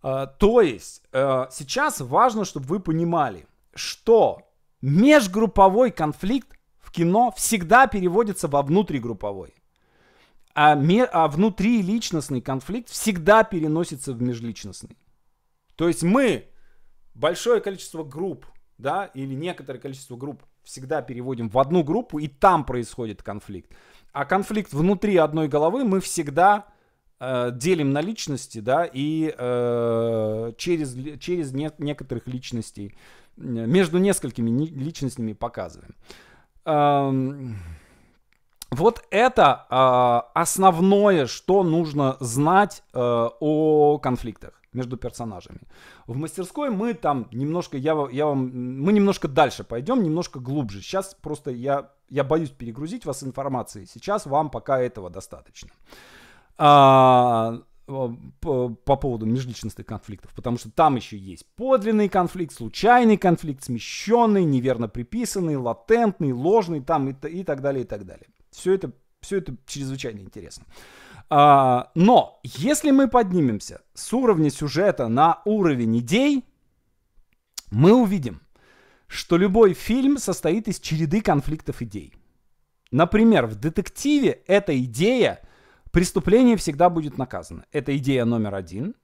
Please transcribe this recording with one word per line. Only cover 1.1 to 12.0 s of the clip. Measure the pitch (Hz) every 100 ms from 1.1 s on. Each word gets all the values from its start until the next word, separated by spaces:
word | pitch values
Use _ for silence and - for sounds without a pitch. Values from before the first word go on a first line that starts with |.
э, | 131 135 131 131
сейчас | - 139 254 294 -
важно, | 127 151 247 220
чтобы | 214 156 131
вы | 196
понимали, | 180 160 170 170 135 92 - _ _
что | - - - - 226 160 - _ _ _ _
межгрупповой | 131 151 262 302 202 185 220 - 190 196 254
конфликт | - 156 147 190 262 - - _ _
в | -
кино | - 170 196 240 233
всегда | - 220 165 233 262
переводится | 208 180 180 226 190 160
во | 143
внутригрупповой. | 139 175 214 147 117 110 104 98 80 _ _ _ _ _ _ _ _ _ _
А | - 151
ме-, | 147 147 202 254
а | 165 160
внутриличностный | 147 214 190 196 240 180 226